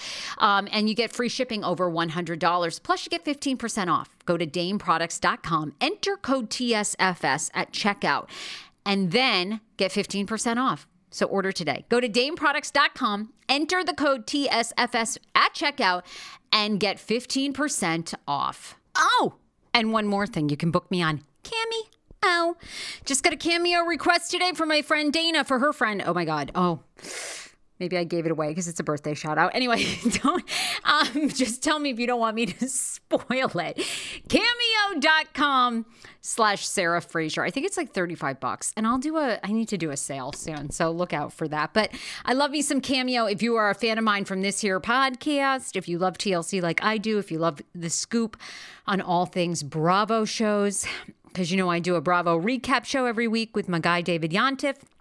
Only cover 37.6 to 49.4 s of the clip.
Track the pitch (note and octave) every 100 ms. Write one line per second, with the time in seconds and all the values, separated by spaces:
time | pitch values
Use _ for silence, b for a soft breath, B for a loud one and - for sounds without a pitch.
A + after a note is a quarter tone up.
37.6 | F#4+ F#4+ C#4 G3 F3 D#3 D3 C3+ B2 G2+
38.6 | - - A3 C4 D4 D#4+ C4+ G3+ F#3 A3
39.6 | A3 G3 D#3+ C#3 - C3+ C3 - E3 D3+
40.6 | C#3 - E3 E3 F3+ D#3 - - D#3+ D3+
41.6 | D#3 A3 G#3+ B B B - C4 C#4+ D4
42.6 | C4+ C#4 C4 C4 B3+ B3 A3 G3+ A#3 A3+
43.6 | G#3 G3 A#3 A3 A3 G3+ G3 F#3+ G3 G3
44.6 | G#3 F#3 G#3+ B3+ C4+ B3+ D4+ C#4+ C4+ C4
45.6 | - F#3+ E3+ E3+ F#3 E3+ G#3 F3 E3 G3
46.6 | E3+ E3 G#3+ A3 G#3+ G#3+ F#3+ D#3+ E3 D3
47.6 | - F3 E3 - - A#3 A3 - B B
48.6 | B B - G3 F3+ F3 F3 F#3